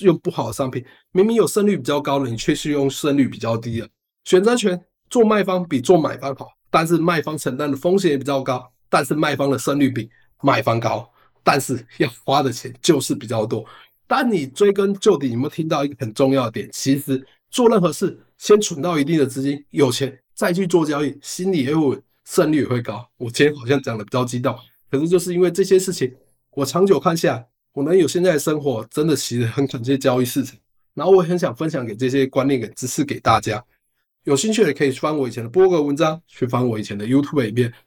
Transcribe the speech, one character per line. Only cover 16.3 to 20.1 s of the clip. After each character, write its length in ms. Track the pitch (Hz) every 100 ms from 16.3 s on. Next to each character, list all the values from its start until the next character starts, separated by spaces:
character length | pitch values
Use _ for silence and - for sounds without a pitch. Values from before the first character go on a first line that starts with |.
要 140 | 135 117
的 40 |
点？ 180 | 107 110
其 260 | - 135 139
实 260 | 139 131 - _ _
做 180 | - 233
任 120 | 220
何 120 | 175
事， 260 | - 180 - _ _
先 220 | - 208
存 200 | - 151
到 180 | 170 160
一 60 |
定 140 | 139 160
的 80 | 123
资 160 | 127
金， 200 | 139 143 -
有 220 | - 131
钱 260 | 123 131